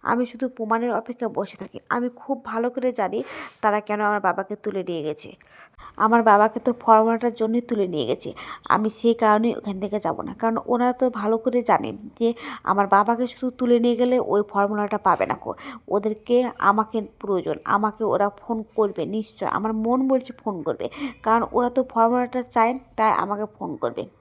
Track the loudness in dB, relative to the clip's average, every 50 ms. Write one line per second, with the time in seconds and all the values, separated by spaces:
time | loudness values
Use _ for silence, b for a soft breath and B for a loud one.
0 | 0 0 0 0 0 -4 -4 -6 -6 -6 -6 -6 -2 -2 0 0 0 -2 -2 -4
1 | -4 -6 -10 -6 -6 -6 -4 -4 -6 -6 -8 -14 -16 -14 _ -18 _ _ -4 -2
2 | -2 -4 -6 -10 -8 -8 -8 -6 -6 -8 -4 -2 -2 -2 -2 -2 -2 -2 -2 0
3 | -4 -2 -2 -4 -6 B B B B B B B 0 0 0 0 -2 -2 -4 0
4 | 0 0 0 2 0 0 0 0 -4 -8 -8 -8 -8 -6 -6 -4 -4 -4 -4 -4
5 | -4 -4 -6 -6 -10 -14 -14 _ B B B B B B B B B B B 0
6 | 2 4 4 6 8 8 8 8 8 4 2 0 -2 -2 -2 0 4 6 8 8
7 | 8 4 2 2 0 -2 0 0 -2 0 0 0 0 -2 -2 -2 0 -2 0 -2
8 | 0 -2 -2 -4 -4 -10 -10 B B B B B B 0 0 2 2 0 -2 0
9 | 2 2 2 4 4 4 4 4 4 0 -2 -2 -6 -8 -6 -6 -6 -4 -4 -4
10 | -2 -2 -4 -4 -6 -10 -8 -4 -2 -2 -2 -2 -2 -2 0 2 2 0 2 2
11 | 0 -2 0 -2 -2 0 -2 0 0 0 0 0 2 2 2 2 2 -4 -8 -10
12 | -14 -18 -6 -2 0 0 0 B B -14 -14 B B 0 2 2 4 6 6 4
13 | 6 4 2 0 0 -4 -4 -4 -6 -6 -4 -2 2 4 4 6 6 4 4 4
14 | 2 2 2 0 0 2 0 0 0 0 0 0 0 2 0 -2 -2 -2 -2 0
15 | 2 2 2 2 2 -2 -2 -6 -6 -10 -10 B B -16 -16 -16 B -2 -2 -2
16 | 0 -2 -6 -6 -2 0 2 2 2 0 -2 0 0 2 2 2 0 -2 -4 -6
17 | -6 -6 _ _ -4 -2 -2 -2 -2 -4 -6 -6 -4 -2 -2 0 0 -2 -2 -2
18 | -2 0 0 2 0 0 -2 -6 -8 -8 -6 -6 -6 _ _ 0 0 0 0 -4
19 | -6 -4 -4 -6 -6 -8 -10 -6 -6 -4 -4 -2 -2 -2 -2 -2 0 0 0 0
20 | 2 2 0 0 -2 -4 -18 -10 -8 -8 -6 -4 -4 -6 -6 -4 -6 -10 B B
21 | -10 -10 -10 B 0 2 2 2 2 0 -2 -2 -2 0 0 -2 -2 -2 2 2
22 | 2 2 2 0 -2 -2 -4 -8 -8 -2 0 2 2 2 0 -4 -8 _ -2 0
23 | 2 2 2 2 0 -2 -2 -6 -6 -8 -8 _ -10 -10 -8 -4 -4 -4 -4 -6
24 | -12 -12 _ _